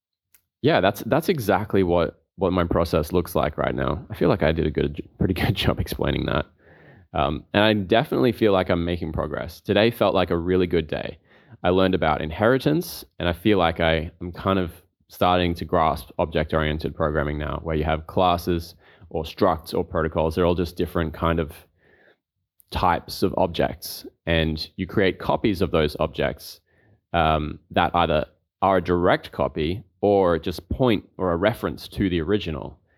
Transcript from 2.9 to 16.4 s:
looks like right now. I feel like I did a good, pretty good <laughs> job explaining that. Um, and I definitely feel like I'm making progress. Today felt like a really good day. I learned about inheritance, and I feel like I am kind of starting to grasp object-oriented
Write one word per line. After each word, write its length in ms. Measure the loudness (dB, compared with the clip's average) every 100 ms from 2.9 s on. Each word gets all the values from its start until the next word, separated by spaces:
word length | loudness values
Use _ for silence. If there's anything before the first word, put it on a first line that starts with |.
| 0 0
looks 220 | 0 0
like 240 | -2 -2 -2
right 160 | -2
now. 320 | -2 -2 -4 -6
I 40 | -2
feel 140 | 0
like 140 | 2
I 80 | 2
did 160 | 2 -2
a 40 |
good, 300 | 0 -2 -4 -10 -4
pretty 160 | -2
good 220 | 0 -2 0
<laughs> 80 |
job 160 | -2 -2
explaining 480 | -4 -4 -2 -2 -2
that. 180 | -4 -4 _ _ -20 -20 -20 _
Um, 300 | -2 -2 -2 -2
and 100 | 2
I 100 | 2
definitely 580 | 2 2 0 2 0 0
feel 220 | 2 2
like 160 | 2 2
I'm 160 | 0 -2
making 260 | -4 -4
progress. 480 | -6 -6 -6 -10 -8
Today 300 | 0 4 4
felt 240 | 4 2
like 160 | 2 2
a 80 | 0
really 300 | 0 0 2
good 200 | 0 -2
day. 300 | -6 -8 -14 _ _ -20 -4
I 60 | 0
learned 260 | 4 4 2
about 260 | 0 0
inheritance, 840 | -2 0 2 2 2 0 -2 -10 -16 -6
and 80 | -4
I 60 |
feel 240 | 0 2 4
like 220 | 2 2
I 320 | 2 2 -2 -10
am 100 | -12
kind 280 | -6 0 0
of 120 | -2 -8 _ _ _
starting 440 | 0 2 4 2 -2
to 100 | -2
grasp 440 | 2 2 0 -4 -4
object-oriented 760 | -2 -2